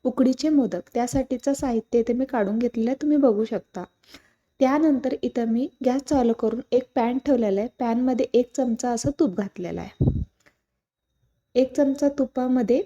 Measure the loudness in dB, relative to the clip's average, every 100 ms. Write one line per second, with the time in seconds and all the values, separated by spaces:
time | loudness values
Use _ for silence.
0 | -4 2 2 2 2 2 2 -4 -6 -4
1 | -2 -2 -2 -4 -2 -2 -2 -2 0 0
2 | 0 -2 -2 -2 -2 0 -2 -2 -2 -2
3 | 0 4 4 2 -2 -4 _ -14 -14 _
4 | _ -20 _ _ _ _ 2 4 2 2
5 | -2 -4 -4 -2 0 0 -2 _ -2 -2
6 | 0 2 2 0 -2 -4 -2 -2 0 -2
7 | 0 -2 0 0 2 0 -4 _ -2 0
8 | 0 0 2 2 0 -2 -2 -2 -4 -2
9 | -4 0 0 0 -8 -8 -10 -8 -12 -2
10 | 0 0 -6 _ _ _ _ _ _ _
11 | _ _ _ _ _ 0 2 2 0 2
12 | -2 0 -4 -2 0 0 2 0